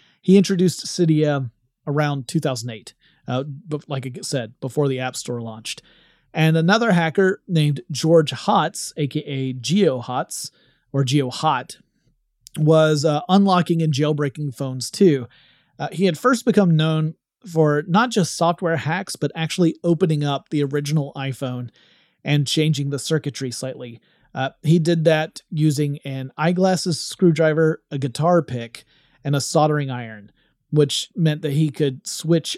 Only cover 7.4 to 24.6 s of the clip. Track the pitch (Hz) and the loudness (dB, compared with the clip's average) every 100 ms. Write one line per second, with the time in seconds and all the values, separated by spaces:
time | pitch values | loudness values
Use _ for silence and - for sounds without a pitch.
7.4 | - 165 147 139 - 139 160 165 151 131 | -2 0 0 -2 -6 -4 4 4 4 -2
8.4 | - 214 156 - - - 143 151 151 135 | 0 2 0 -4 -10 -6 -4 -4 -6 -6
9.4 | 131 127 117 196 180 127 120 127 170 - | -6 -6 -2 2 2 0 -4 -6 -6 -8
10.4 | - _ _ _ _ 139 127 147 131 - | -14 _ _ _ _ -4 0 0 0 -2
11.4 | 160 131 - - _ _ _ _ _ _ | -2 -2 -4 -18 _ _ _ _ _ _
12.4 | - - 151 160 156 151 156 147 - 190 | -14 -2 4 6 4 2 0 0 2 4
13.4 | 196 180 170 170 160 135 151 147 143 - | 4 2 2 0 0 0 0 0 -2 -4
14.4 | 147 - 135 127 - - 196 139 117 _ | -8 -6 -8 -8 -6 4 4 4 -2 _
15.4 | _ _ _ - 139 151 190 156 247 240 | _ _ _ -10 -8 -2 0 2 0 2
16.4 | - 208 185 156 160 156 156 - _ _ | 2 4 4 4 2 0 -2 -6 _ _
17.4 | 202 160 151 147 151 185 247 226 170 - | -4 2 2 2 0 0 2 0 -2 0
18.4 | 170 170 175 160 143 175 202 - 147 - | 0 0 -2 -2 -2 -4 -6 -6 -6 -4
19.4 | 160 - 165 - 175 160 175 151 147 139 | -4 0 0 0 0 0 0 0 -2 -4
20.4 | - 151 143 147 143 156 143 139 135 127 | -4 -4 -2 -4 -2 -2 -4 -8 -8 -6
21.4 | 131 123 120 _ _ _ _ _ - 147 | -8 -8 -10 _ _ _ _ _ 0 0
22.4 | 139 160 156 139 143 139 - 156 143 - | 2 0 0 0 -2 -6 -2 -4 -4 -8
23.4 | 131 120 131 127 123 113 _ _ _ 127 | -8 -8 -10 -10 -14 -18 _ _ _ -6
24.4 | 135 - | -6 -4